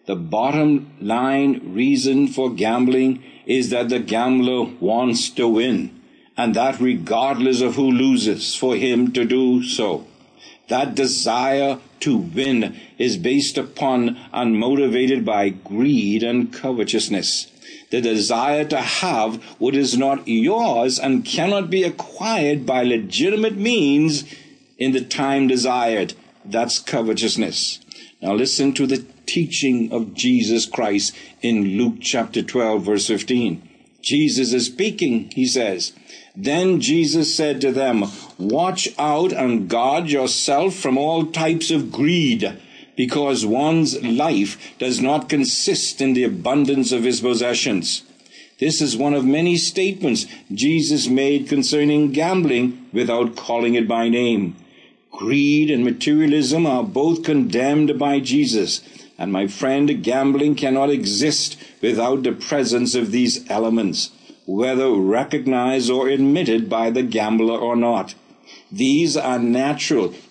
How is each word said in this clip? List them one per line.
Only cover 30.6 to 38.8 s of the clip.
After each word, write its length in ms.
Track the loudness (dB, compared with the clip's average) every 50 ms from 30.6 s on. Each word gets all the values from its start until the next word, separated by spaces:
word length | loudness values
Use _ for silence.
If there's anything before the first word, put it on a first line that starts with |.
| -2
Christ 480 | -2 -4 -4 -2 0 0 0 -2 -4 -6 -10 -16 -20 -12 _ -2
in 340 | 0 0 0 0 0 0 0
Luke 200 | 0 0 -2 -4
chapter 400 | -4 -4 -2 -2 -2 -2 -4 -4
twelve, 440 | -4 -2 -2 0 0 2 0 0 0
verse 200 | 0 0 0 0 0
fifteen. 540 | -2 -2 -2 0 0 0 0 0 -2 -6 -10 -16 -20 _ _ _ _ _ -6
Jesus 500 | -2 0 2 2 2 2 0 0 0 0
is 140 | 0 -2 -2
speaking, 640 | -4 -4 -4 -4 -2 -2 -2 0 0 -2 -4 -4 -4
he 120 | -2 -2 0
says, 460 | 0 0 -2 -2 -2 -4 -6 -8 -10 -14 -20 -20 -20 -20 -20 -20 -14 -8
"Then 420 | -4 -2 0 2 2 2 2 2
Jesus 540 | 2 2 2 2 2 2 2 0 0 0 0
said 260 | 0 0 -2 0 0
to 100 | 0 0
them, 340 | 0 0 0 2 2 0 0 -2 -6 -12 -18 -18 -10 -6
'Watch 520 | -4 -2 0 0 0 0 -2 -2